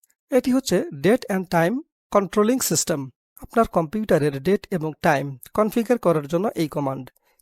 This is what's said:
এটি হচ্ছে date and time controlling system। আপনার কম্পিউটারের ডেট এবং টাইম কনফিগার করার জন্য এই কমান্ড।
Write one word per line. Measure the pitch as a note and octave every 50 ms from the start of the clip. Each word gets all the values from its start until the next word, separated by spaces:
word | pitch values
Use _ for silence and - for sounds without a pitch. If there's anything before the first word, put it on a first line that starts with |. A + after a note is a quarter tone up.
| _ _ _ _ _ -
এটি | C#4 B3+ - C4 B3
হচ্ছে | C4+ - - F3+ F#3 D4 F4
date | F3 C#3 C3+ F3+ A3+ B3+ - -
and | G3+ F#3+ F3+
time | - - E3+ E3 F3 A#3 C4+ E4 _ _ _ _ - -
controlling | G#3 G3 E3 - G#3 G#3 G#3+ B3+ C4 - - F3
system। | D3 - - E3 C#3+ C3+ C3+ - _ _ _ _ -
আপনার | - - - A#3 A3+ -
কম্পিউটারের | - F3+ E3 D3 - G#3+ A3 - G3 D#3 C#3+ D3+ C#3 C3+ C3+
ডেট | F3+ G3 G#3 - -
এবং | - E3 D3+ D#3 D3 _ -
টাইম | F3 D3+ C3+ C#3 C#3+ C3+ B2 - - -
কনফিগার | - G#3 G#3+ - A#3+ A3+ - B3 A#3
করার | - F3+ E3 D#3 C#3+
জন্য | C#3 E3 E3+ G3 A#3+ -
এই | - E3 C#3+
কমান্ড। | - D3+ C#3+ C3+ C3+ C#3 B2+ - _ _ _ _ _ _